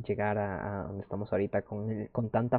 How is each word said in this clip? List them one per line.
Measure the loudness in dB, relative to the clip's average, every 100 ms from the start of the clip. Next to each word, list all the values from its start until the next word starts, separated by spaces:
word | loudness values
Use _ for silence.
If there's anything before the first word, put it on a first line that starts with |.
llegar | -4 0 2 2
a, | 0 -2 -2 -2
a | -4
donde | -6
estamos | -6 -4 0
ahorita | 2 2 0
con, | -2 -2 -2 -2 -2
con | -2 2
tanta | 2 4